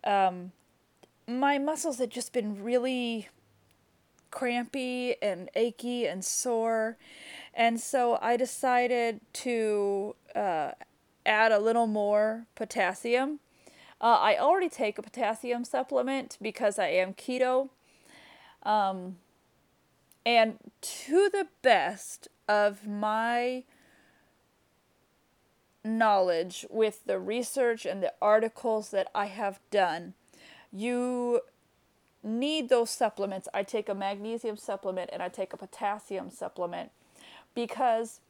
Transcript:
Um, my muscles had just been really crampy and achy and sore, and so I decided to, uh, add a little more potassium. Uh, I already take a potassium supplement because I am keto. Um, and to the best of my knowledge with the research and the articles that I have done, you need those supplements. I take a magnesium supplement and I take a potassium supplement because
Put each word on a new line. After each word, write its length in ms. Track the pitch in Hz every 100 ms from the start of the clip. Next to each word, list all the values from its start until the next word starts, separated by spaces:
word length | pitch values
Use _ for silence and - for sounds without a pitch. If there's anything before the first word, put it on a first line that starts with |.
| -
Um, 480 | 202 190 180 180 _ _ _ _ _ - _ -
my 300 | 247 277 285
muscles 400 | 285 311 330 247
had 140 | 240
just 200 | 240 -
been 320 | 254 214 202
really 640 | 208 247 254 254 240 226 - _ _ _ _ _ _ _ _ _ _
crampy 920 | - 247 240 233 277 254 247 247 233
and 280 | 208 180 180
achy 540 | - 233 220 240 247 220
and 160 | 190
sore, 720 | 185 - 254 233 226 226 220 226 - - - - -
and 280 | - 233 233
so 360 | - 262 240 233
I 160 | 220 240
decided 840 | 247 - 262 247 247 240 233 220 _
to, 840 | - 254 233 220 208 202 202 208 - _
uh, 380 | - 202 160 143 - - _ _ _ -
add 260 | 214 220
a 80 | 208
little 280 | 220 233 226
more 580 | 214 208 208 214 226 226 -
potassium. 840 | 220 240 185 196 233 240 269 302 _ _ - - - -
Uh, 200 | 226 226
I 160 | 190 202
already 320 | 277 381 359
take 280 | - 214 208
a 40 |
potassium 600 | 202 240 220 220 247 240
supplement 760 | 240 262 262 269 247 269 - -
because 360 | 220 - 208 208
I 100 | 175
am 260 | 175 185
keto. 560 | 196 - 254 254 254 269 _ _ _ _ - - - - _
Um, 540 | - 214 196 185 180 180 _ _ _ _ _ _ _ _ _ _ 233
and 320 | 233 220 - - _
to 480 | - - - 330 403
the 180 | 403 349 _
best 680 | 262 202 151 202 - - - _ -
of 380 | 208 208 196 208
my 760 | 208 214 220 226 240 247 254 - _ _ _ _ _ _ _ _ _ _ _ _ _ _ _ _ _ _ _ _ _
knowledge 840 | 214 226 220 202 185 165 180 - -
with 360 | 220 220 208 -
the 120 | 190
research 680 | 185 233 233 - 240 226 -
and 180 | 196
the 100 | 180 -
articles 680 | 208 214 226 - 226 220 202
that 180 | 196 - -
I 120 | 202
have 320 | 196 202 196 _
done, 420 | 202 180 160 175 - _ - - - -
you 680 | 190 233 247 247 247 240 240 - _ _ _ _ _ _ _
need 460 | 214 226 285 311 247
those 200 | 247 233
supplements. 580 | - 220 - 202 190 -
I 100 | 196
take 260 | 196 220 208
a 60 | 196
magnesium 600 | 196 202 214 226 226 214
supplement 520 | - 196 196 185 -
and 100 | -
I 60 | 180
take 240 | - 190
a 40 | -
potassium 720 | 196 - 208 208 - 190 185
supplement 600 | - - - 175 175 - _ _ _ - - _ -
because 640 | 233 220 254 226 226 - _